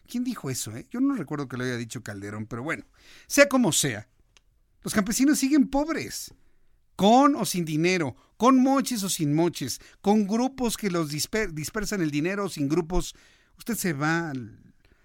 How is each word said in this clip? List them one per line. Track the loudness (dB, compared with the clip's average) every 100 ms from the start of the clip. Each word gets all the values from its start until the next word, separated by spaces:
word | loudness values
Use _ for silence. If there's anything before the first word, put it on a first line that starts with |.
| -10
¿Quién | -6
dijo | -6 -6 -6
eso, | -6 -8 -10
eh? | -10
Yo | -2
no | 0 0
recuerdo | -4 -6 -6
que | -4
lo |
haya | -4 -4
dicho | -6 -10
Calderón, | -10 -10 -10 -10 -8
pero | -8
bueno, | -6 -6 -8 _ -20 -20 -2
sea | 4 6
como | 6 2
sea, | 2 0 -4 -10 _ _ _ _ _ _ _
los | -4
campesinos | -2 0 2 2 2
siguen | 2 4 4
pobres, | 0 -2 -4 -6 -10 -14 -18 _ _ _ _ _ 2
con | 6 8 6 4
o | -2
sin | -2
dinero, | -2 0 2 2 -2 -6 _ 2
con | 6 6
moches | 6 2 0 -4
o | -4
sin | -2 0
moches, | 2 2 0 -8 -8 -14 _
con | 2 2 2
grupos | 0 0 -2 -4 -2
que | -2
los | -2 -2
disper-, | -4 -4 -4 -4
dispersan | -6 -8 -6 -4 -2
el | -2
dinero | -2 -2 -4 -6
o |
sin | -4 -2
grupos. | 0 0 -2 -2 -10 _ _ _ _
Usted | -8 -4
se | -2
va | -2 0 -2 -2
al, | -8 -10 -16 -20 _ _ _